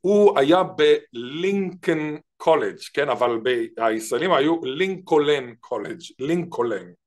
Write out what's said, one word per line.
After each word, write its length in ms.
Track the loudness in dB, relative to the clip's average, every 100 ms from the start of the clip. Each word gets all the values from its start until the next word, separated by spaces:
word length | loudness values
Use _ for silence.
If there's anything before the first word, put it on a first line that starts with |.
הוא 380 | 2 6 6 6
היה 240 | 4 4
בלינקן 1500 | 2 2 2 2 0 -12 -10 -6 -4 -2 -4 -6 -4 -2 -4 -10 _ _
קולג', 420 | 2 2 2 -6 -8
כן? 160 | -4 -2
אבל 300 | 0 0 0
ב-, 240 | 0 -2 -2 -2
הישראלים 560 | -2 -2 -4 -2 2
היו 320 | 2 2 0
לינקולן 880 | -4 -4 -4 -4 0 2 2 0 -4
קולג', 460 | -16 -10 -8 -8 -12 -16 _
לינקולן. 680 | -4 -4 -4 -4 -4 -4 -10 -20